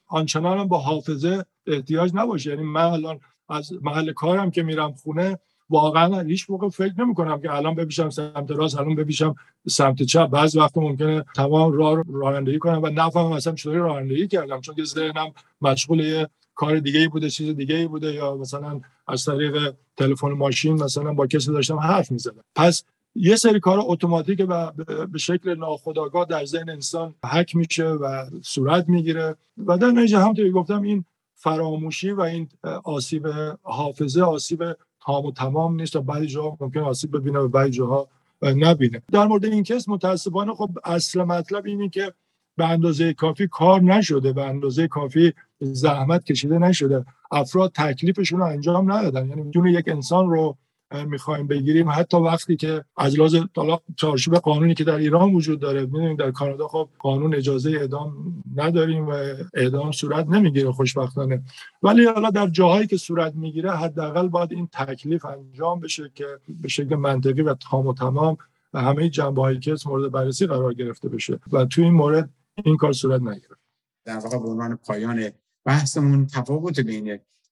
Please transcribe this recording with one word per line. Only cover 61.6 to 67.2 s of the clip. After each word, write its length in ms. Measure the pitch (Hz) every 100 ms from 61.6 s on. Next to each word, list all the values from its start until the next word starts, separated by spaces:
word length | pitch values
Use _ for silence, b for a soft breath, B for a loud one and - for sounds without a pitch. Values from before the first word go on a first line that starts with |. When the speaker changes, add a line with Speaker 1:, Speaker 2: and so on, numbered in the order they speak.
| B B
Speaker 1:
ولی 220 | 196 226
حالا 260 | 233 220 220
در 160 | 202 196
جاهایی 400 | 165 180 190 214
که 100 | 190
صورت 380 | - 170 160
می‌گیره، 420 | 151 160 156 180 170
حداقل 520 | 165 151 151 160 180
باید 240 | 170 170
این 160 | 175 170
تکلیف 520 | - 135 131 147 165
انجام 560 | - 139 135 131 165 175
بشه 300 | 160 156 147
که 120 | - 143 139 -
به 200 | 160 147
شکل 260 | - 139
منطقی 480 | 151 139 135